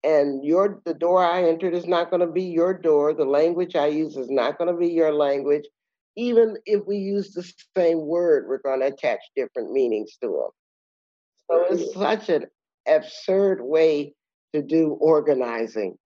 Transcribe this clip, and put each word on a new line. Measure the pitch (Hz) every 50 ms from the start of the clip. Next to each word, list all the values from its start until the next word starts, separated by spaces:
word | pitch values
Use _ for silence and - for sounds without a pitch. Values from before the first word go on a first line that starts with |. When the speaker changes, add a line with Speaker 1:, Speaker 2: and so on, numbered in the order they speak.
| -
Speaker 1:
And | 151 156 151 143 143 139 135 139
your, | 147 165 180 196 208 202 - _
the | 170 165
door | - 165 175 180 185 185
I | 170 170 185 180
entered | 165 160 165 190 185 170
is | 175 170 170
not | 175 170 175 170
gonna | 185 175 180 170
be | 156 180 185
your | 180 170 165 170 185 190
door. | 180 165 165 151 147 147 151 156
The | 151 151
language | 135 139 143 156 170 175 165 180 175 180
I | 165 143 151
use | 151 151 160 147 - 135
is | 127 117
not | 135 135 113 127 - -
gonna | 175 175 175
be | 170 175 170
your | 170 165 160 156 147
language, | 147 147 139 139 143 139 143 147 147 147 - _ _ _ _ _ _ _ _ _
even | 208 233 240 240 226 233 220 208 - _
if | - 214 202 202
we | - 202 202
use | 190 196 202 202 190 202 -
the | 175 180 - - _ - _ _ 190
same | 175 165 170 165 156
word, | 147 165 175 175 170 156 135 - -
we're | 131 131
gonna | - 139 135 135 131 139
attach | 139 - - 135 110 - - - _
different | 139 127 - _ 127 113 -
meanings | 117 135 131 120 110 107 107 107 - _
to | - 113
'em. | 90 71 58 50 _ _ _ _ _ _ _ _ _ _ _ _ _ _ _ _ _ _ _ _
So | 170 165 175
it's | - - 170 -
Speaker 2:
Mm-hmm. | - - 185
Speaker 1:
such | 202 - 220 208 - -
an | 170 143 - - _ _ _ _ _ _ _ -
absurd | 156 156 151 - - - - - 190 190 202 196 190 190
way | 120 127 151 160 160 160 151 147 147 143 _ _ _ _ _ _ _ _ -
to | 151
do | 139 135 156 165 160 151 147 -
organizing | 147 156 160 151 151 151 143 131 127 117 117 113 113 110 - 110 104 92 87 _ _